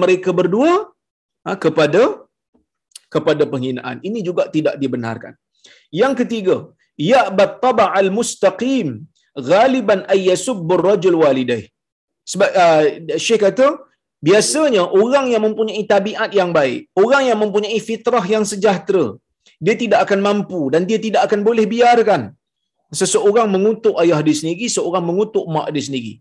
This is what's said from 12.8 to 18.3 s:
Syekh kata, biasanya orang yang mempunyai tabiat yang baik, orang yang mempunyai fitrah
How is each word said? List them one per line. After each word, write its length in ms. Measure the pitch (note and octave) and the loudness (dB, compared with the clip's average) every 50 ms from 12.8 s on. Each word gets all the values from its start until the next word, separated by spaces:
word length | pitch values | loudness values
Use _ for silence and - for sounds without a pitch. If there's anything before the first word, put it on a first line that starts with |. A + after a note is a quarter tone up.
| D3+ C#3+ - - E3 D#3 C#3+ E3 - | 2 2 0 -4 -8 -8 -8 -6 -2
Syekh 160 | - A#3 G#3+ G#3 | 0 0 2 2
kata, 200 | F#3+ F#3+ B3 C4 C#4+ E4+ - - _ _ _ _ _ _ _ - D3+ | 0 2 2 2 2 0 -2 -8 _ _ _ _ _ _ _ 0 2
biasanya 540 | G3 G#3+ - - - D4+ D#4 D4 A#3+ F#3+ F3 F3+ - F#3+ | 4 4 2 2 0 0 0 2 2 0 0 2 2 2
orang 240 | A3 A#3+ C4 C#4+ C4+ B3+ | 2 2 2 0 0 0
yang 100 | A#3+ A3 G#3+ | 0 0 0
mempunyai 360 | G#3+ G#3+ G3+ A3 A3 F#3+ G#3+ G3+ - | -2 -2 -2 -4 -4 -4 -4 -2 0
tabiat 380 | G#3 G3+ F#3+ A3 - F#3+ A3 G3+ G3+ G3+ | 0 0 0 -2 -4 -6 -4 -2 0 0
yang 100 | F3+ F3 E3 D#3+ | 0 2 2 0
baik, 220 | C#3+ C3 A#2+ - D#3 - - F3+ | 0 0 -2 -6 -10 -4 0 2
orang 200 | G3+ A#3 C4+ C#4 C4+ B3+ | 2 4 4 2 2 2
yang 80 | A3+ G#3+ | 0 0
mempunyai 360 | G#3+ G#3 F#3+ G#3 G#3 G3+ A3+ G#3+ - - | 0 0 0 -2 -2 -2 -4 -4 -4 -6
fitrah 360 | A3+ G#3+ - - A#3+ A#3+ F3 F3+ | -8 -6 -2 -2 0 0 0 0